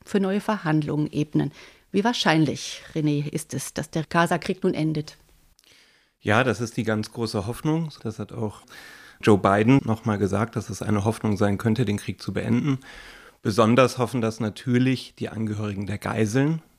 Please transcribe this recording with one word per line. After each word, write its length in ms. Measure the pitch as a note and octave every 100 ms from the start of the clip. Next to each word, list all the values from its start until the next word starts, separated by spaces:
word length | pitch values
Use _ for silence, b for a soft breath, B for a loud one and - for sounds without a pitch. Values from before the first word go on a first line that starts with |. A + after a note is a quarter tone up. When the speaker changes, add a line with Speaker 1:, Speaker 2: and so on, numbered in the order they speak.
Speaker 1:
für 140 | - G#3
neue 220 | F#3+ G3+
Verhandlungen 680 | - G3+ D#3 D#3 D3+ D3 D3+
ebnen. 400 | - D3+ D#3 C#3+ B B B B
Wie 100 | G3
wahrscheinlich, 800 | G#3+ B3 F#3 D#3+ D3 A2+ - - -
René, 340 | E3 D3+ C#3+ D3
ist 240 | D3+ -
es, 220 | C3 -
dass 160 | - D3
der 140 | E3 D3+
Gaza-Krieg 560 | E3+ E3+ E3+ - F#3
nun 80 | F#3
endet? 460 | - D#3 D3+ D3+ - _ _ _ _ _ b b b b b
Speaker 2:
Ja, 220 | G2+ G#2+
das 180 | C3 G#2
ist 180 | A#2 -
die 60 |
ganz 280 | A2 G#2+ G#2+
große 340 | - A2+ G#2+ G2
Hoffnung. 440 | A#2 D#3 D#3+ D#3+ -
Das 160 | A#2 G#2+
hat 140 | G#2
auch 300 | A#2+ A2 - - B B B B B
Joe 180 | - G2+
Biden 420 | G2 G2+ A2 C#3
nochmal 320 | A2+ G#2+ A#2+ G2+
gesagt, 400 | G2+ G2 A2 -
dass 140 | G2+
es 100 | G2
eine 240 | G2 G#2
Hoffnung 320 | G#2 G#2+ A2+ G2
sein 220 | G#2 G2
könnte, 260 | A#2 A2
den 140 | G#2+ G2+
Krieg 240 | - F#2+
zu 100 | -
beenden. 460 | G2 A#2 A#2 D3 C3 B B B B B B
Besonders 560 | A#2+ G2+ G#2+ B2 B2 -
hoffen 220 | A2+ B2+
das 200 | A2+ -
natürlich 720 | G#2+ - - B2 C3 B2+ - -
die 100 | A#2
Angehörigen 580 | A2 A2 G#2 G#2+ G2 G2
der 120 | G2+
Geiseln, 640 | G2+ G#2+ G#2+ B2 C#3+ D#3+ -